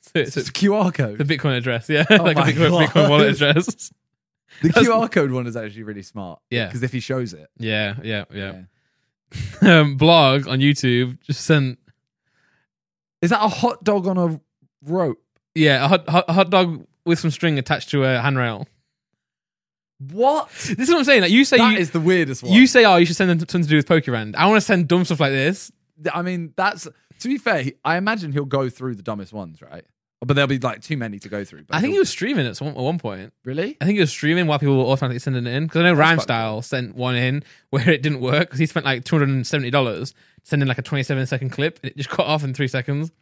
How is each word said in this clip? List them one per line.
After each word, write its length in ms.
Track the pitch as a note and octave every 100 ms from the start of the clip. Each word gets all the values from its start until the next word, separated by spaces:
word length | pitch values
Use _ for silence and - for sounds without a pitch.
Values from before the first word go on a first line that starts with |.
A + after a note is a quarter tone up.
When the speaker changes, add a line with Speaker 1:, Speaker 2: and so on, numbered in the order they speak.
Speaker 1:
So 100 | _ F3
it's 160 | C#3
Speaker 2:
It's 140 | C#3+ C3
a 40 |
Q 220 | - G3+
R 100 | G#3 F#3
Speaker 1:
the 60 |
Speaker 2:
code. 260 | - A#2+ G#2
Speaker 1:
Bitcoin 380 | C#3+ D3+ D3+ B2+
address, 280 | B2 A#2 -
yeah. 140 | D3+ D#3+
<laughs> 40 |
Speaker 2:
Oh 60 | G#3+
Speaker 1:
Like 120 | F3 D3+
a 40 |
Speaker 2:
my 120 | C3+
Speaker 1:
Bitcoin, 180 | A#2+ D#3+
Speaker 2:
God. 180 | F3 D#3
Speaker 1:
Bitcoin 220 | - D3+
wallet 180 | D3 C#3+
address. 320 | C#3 C#3+ D3+ F#3 - - _ _ _ _ _ _ -
Speaker 2:
The 60 | E3
Speaker 1:
That's 80 | G3
Speaker 2:
Q 120 | A#3+
R 140 | A3+ A3+
code 200 | G3+ C#3+
one 160 | B2+ A#2+
is 100 | A#2
actually 240 | A2 G#2+
really 200 | G#2+ G2+
smart. 380 | F#2+ G#2+ F#2+ E2 _
Speaker 1:
Yeah. 200 | A#2+ G#2+
Speaker 2:
'Cause 100 | B2+
if 80 | B2
he 100 | B2+
shows 340 | - C3 A#2+
it. 140 | E2+ D2+ _
Speaker 1:
Yeah, 380 | A2+ G#2+ G#2 G#2+
yeah, 220 | A2 G#2+ G2+
yeah. 300 | G2+ G2 F#2 F#2 _ _ _ _ _ _ - - -
Speaker 2:
Yeah. 180 | G#3 E3+
Speaker 1:
<laughs> 0 |
Um, 160 | D3+ C#3
blog 500 | D#3 E3+ C#3 C3+ C#3
on 120 | C3
YouTube 600 | C#3 C#3+ C3 A#2+ B2+ B2
just 220 | _ C#3+
sent 340 | - D#3 C3+ B2 _ _ _ _ _ _ _ _ _ _ _ _ _ _
Speaker 2:
Is 80 | E3+
that 160 | G#3+
a 40 | G#3+
hot 360 | - A#3 -
dog 220 | F#3 G3+ F3+
on 100 | F#3
a 240 | F3 D#3 _ _ _ _
rope? 400 | C#3 F3+ E3+ A2+ _ _ _
Speaker 1:
Yeah, 300 | - D3+ C3
a 40 | C#3+
hot, 200 | F#3 D#3
hot, 220 | E3+ -
hot 180 | E3+ F3+
dog 360 | F#3 F3+ D#3 - _
with 140 | - E3+
some 120 | E3+
string 280 | C#3 E3+ D3
attached 320 | B2+ D#3 -
to 120 | D3
a 160 | C3 B2+
handrail. 460 | B2+ C3+ B2 G#2+ - _ _ _ _ _ _ _ _ _ _ _ _ _
Speaker 2:
What? 500 | C3+ F3 B3+ D4+ -
Speaker 1:
This 300 | - - G3+
is 100 | C4
what 80 | E4+
I'm 40 |
saying. 160 | C4+ C4+
Like, 100 | F3+
you 140 | G#3+
say 140 | C4+ B3+
Speaker 2:
That 140 | A#3
Speaker 1:
you, 40 | A3
Speaker 2:
is 120 | E3+
the 100 | E3+
weirdest 420 | D#3+ F#3 D3+ C3
one. 100 | E3
Speaker 1:
you 120 | G3 B3+
say, 200 | B3+ A3
"Oh, 100 | F3+
you 80 |
should 120 | E3+ E3+
send 120 | F#3
them 80 | E3+
something 240 | D#3+ F3+
to 40 | D#3
do 80 | D#3
with 100 | C#3
Poke 200 | E3 C#3+
Rand." 260 | A#2+ G#2+
I 120 | G#2 F3+
wanna 160 | A3
send 260 | - F#3 D#3
dumb 160 | F3
stuff 160 | F3+ D#3
like 120 | C#3+
this. 380 | C3+ C3+ G3 - _ _ _
Speaker 2:
Th-, 140 | D#3+ D3+
I 60 |
mean, 320 | F3 F3+ E3 -
that's, 320 | F#3 F#3 D#3 _ _ _
to 100 | A#3+
be 80 | C4+
fair, 240 | - F3+
he, 120 | C3 -
I 140 | C#3 E3+
imagine 340 | G3 A3 E3
he'll 140 | C#3+ C#3+
go 240 | C3+ C3
through 240 | - C3
the 80 | A2
dumbest 320 | F#2+ G#2+ F#2+
ones, 260 | G#2+ F2+ D#2+
right? 240 | - D2 - _ _ _
But 120 | B2
there'll 140 | C#3 C#3
be, 100 | C3+
like, 220 | B2 G#2+
too 160 | - D3+
many 220 | A#2 G2+
to 100 | G2
go 160 | G#2
through, 200 | G2 D2
but 120 | D2+ D#3
Speaker 1:
I 40 |
think 100 | A#3+
Speaker 2:
he'll 60 | G4
Speaker 1:
he 20 |
was 80 | F#4+
streaming 360 | - G#3 C4+ B2+
at 100 | F#2+
some, 120 | D3
at 60 | D3
one 220 | B2+ E3+
point. 340 | A2+ F#2+ G2 _
Speaker 2:
Really? 320 | - C#3 G3 D4+
Speaker 1:
I 40 |
think 120 | D#3+ G#3
he 40 |
was 100 | D#3+
streaming 360 | - D3 E3+ E3+
while 120 | D3
people 200 | C#3+ C3+
were 60 |
automatically 340 | B2 C3+ C3 A#2+
sending 280 | - B2+ A#2+
it 40 |
in. 140 | B2+ D#3
'Cause 120 | D#3+
I 20 |
know 60 | F3
Speaker 2:
That's 80 | E3
quite 120 | D#3
Speaker 1:
Rhymestyle 420 | E3 - A#2 A2+ A2
Speaker 2:
cool. 60 |
Speaker 1:
sent 320 | A#2+ C3+ B2 A2+
one 200 | B2 B2
in 260 | B2+ C#3+ - _ _
where 180 | C3+ A#2+
it 100 | D3+
didn't 180 | C#3+ C#3+
work 280 | B2+ D3 E3
'cause 80 | C3
he 60 | D#3
spent, 200 | - C#3
like, 180 | B2+
two 120 | C3 D#3+
hundred 120 | C#3
and 160 | C3+ B2+
seventy 220 | D3+ B2
dollars 440 | C#3 B2+ F#2 C3 - _ _
sending, 240 | - D3 C#3
like, 100 | B2+
a 40 |
twenty-seven-second 680 | B2+ C#3+ C3 C3+ B2+ C3+ C3
clip 280 | B2 D3+ E3+
and 80 | C3+
it 60 | -
just 100 | C3+
cut 140 | - F#3+
off 160 | D#3
in 100 | C#3+
three 140 | B2+ C3+
seconds. 420 | C3 B2 C#3+ D#3+ _